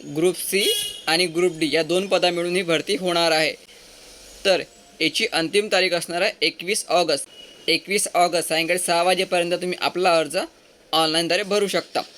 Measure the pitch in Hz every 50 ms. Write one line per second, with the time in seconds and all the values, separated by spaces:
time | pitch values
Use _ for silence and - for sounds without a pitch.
0 | - 147 143 147 160 185 170 - - - 185 196 214 403 466 453 - - - -
1 | - - 160 170 180 175 156 165 180 185 165 156 165 151 131 160 165 151 170 185
2 | 196 196 190 180 175 180 175 175 170 175 175 185 196 165 165 151 143 - 190 -
3 | 185 180 175 170 170 165 160 156 156 147 - - - - - - - - - -
4 | - - - - - - - - - 202 185 160 - - - - - - - -
5 | 156 156 151 - 220 - - 160 165 165 180 202 208 214 202 185 185 185 170 170
6 | 165 - 170 175 185 214 - - 151 165 160 - 170 175 208 214 - - - 175
7 | 180 156 151 139 - - - - - - - - - - 165 160 - - 196 208
8 | - - - 170 175 175 160 175 151 - 165 160 165 160 175 180 - - 175 170
9 | 170 185 185 175 185 185 185 175 170 175 175 170 175 180 180 - - 143 - 175
10 | 185 185 170 165 160 147 143 185 240 330 - - _ _ - _ _ _ - 160
11 | 160 160 156 165 170 165 170 185 208 190 202 208 208 190 - 175 - - - 139
12 | - - -